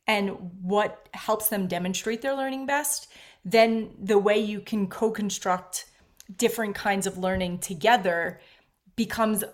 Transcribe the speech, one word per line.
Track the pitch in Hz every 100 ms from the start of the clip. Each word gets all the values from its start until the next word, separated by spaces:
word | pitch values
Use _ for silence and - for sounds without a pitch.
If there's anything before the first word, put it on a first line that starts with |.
| -
and | 208 196 - 180 185
what | 180 208 208 - - -
helps | - 185 -
them | 208 185
demonstrate | 175 180 185 - 226
their | 269 277
learning | 269 269 269
best, | 285 294 - - - - -
then | 180 226 226 226 220 -
the | 196 208
way | 202 214
you | 214 208
can | 196 220 190
co-construct | - 220 220 208 - 190 180 - - - _ _ - - 190
different | 233 233 214 202
kinds | 208 196 196
of | 185
learning | 185 190 180 175
together | - 175 208 233 185 170 170 175 - _ _ _ _ -
becomes | 220 - 220 208 -